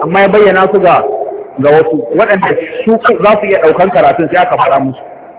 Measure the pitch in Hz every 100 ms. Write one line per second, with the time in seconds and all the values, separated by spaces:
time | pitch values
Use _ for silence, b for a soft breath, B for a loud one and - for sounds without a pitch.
0 | 160 190 196 208 202 185 190 202 180 135
1 | - - - - - - 143 156 160 151
2 | - 160 208 190 - - - - 220 226
3 | 254 196 202 214 202 185 160 165 185 185
4 | - 170 156 175 180 151 170 139 135 127
5 | - - -